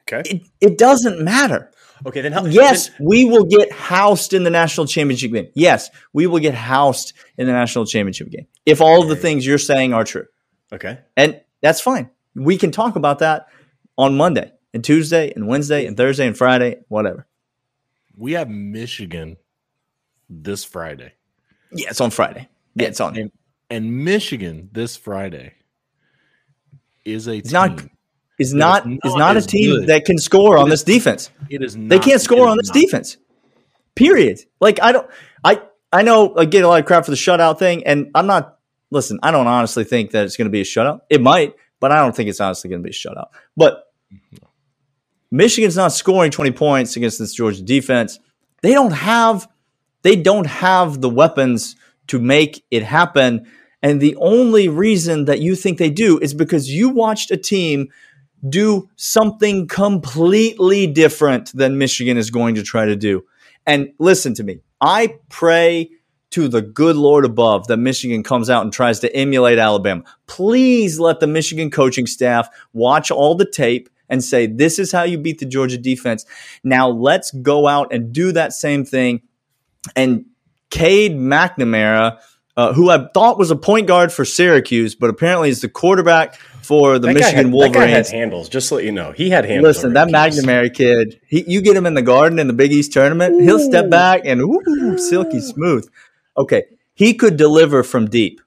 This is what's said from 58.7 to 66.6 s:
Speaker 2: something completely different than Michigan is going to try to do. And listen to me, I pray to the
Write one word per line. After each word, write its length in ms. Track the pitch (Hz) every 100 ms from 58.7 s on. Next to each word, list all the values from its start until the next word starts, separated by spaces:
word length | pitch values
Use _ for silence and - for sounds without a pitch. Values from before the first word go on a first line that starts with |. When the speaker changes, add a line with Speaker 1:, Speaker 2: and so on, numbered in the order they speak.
| 202 196 _
Speaker 2:
something 720 | - 220 220 214 208 196 165
completely 1160 | - 202 196 139 139 170 214 226 220 185 202 185
different 640 | 143 156 156 147 127 - 127
than 220 | 135 135
Michigan 400 | 135 - 123 120
is 120 | 110
going 260 | 117 117 110
to 80 |
try 220 | 98 113 107
to 100 | 101
do. 280 | 104 95 _ _ _ _ -
And 240 | 147 139 _
listen 340 | 170 185 135 117
to 80 |
me, 160 | 104 85 _ _
I 340 | 147 202 233 - _
pray 640 | - 165 165 170 170 165 _ _ _ _
to 160 | - 143
the 140 | 117